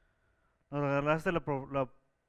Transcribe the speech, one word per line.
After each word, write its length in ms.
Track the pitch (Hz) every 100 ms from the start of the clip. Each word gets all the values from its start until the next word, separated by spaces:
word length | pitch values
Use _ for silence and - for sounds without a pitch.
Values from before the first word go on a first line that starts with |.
| _ _ _ _ _ _ _
nos 100 | 143
regalaste 520 | 143 139 143 160 185
la 80 | 170
pro-, 280 | 151 139 135
la 180 | 139 131 - _ _